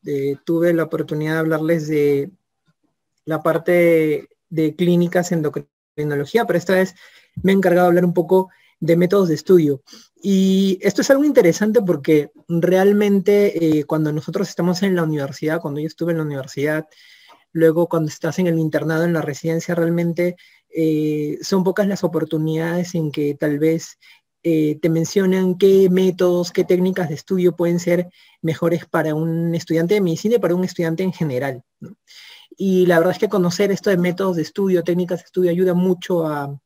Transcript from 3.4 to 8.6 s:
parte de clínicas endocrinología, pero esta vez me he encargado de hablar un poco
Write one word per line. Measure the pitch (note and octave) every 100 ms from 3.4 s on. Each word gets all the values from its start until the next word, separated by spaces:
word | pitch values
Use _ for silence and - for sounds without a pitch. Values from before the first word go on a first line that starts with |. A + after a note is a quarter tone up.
parte | E3 D#3+ D#3+ F3 E3+ E3 D#3 D3 - _ _
de | D#3+ D#3 D#3
clínicas | F3 F3 F3 F3+ F3
endocrinología, | E3+ D3+ D3 - _ _ - D3+ C#3+ C#3+ A3+ A#3
pero | F3
esta | F3 F#3
vez | F#3+ - - - _ -
me | F#3
he | G3
encargado | F3+ F3 F3+
de |
hablar | F3 F3+
un |
poco | E3+ E3 F#3+ F#3+ _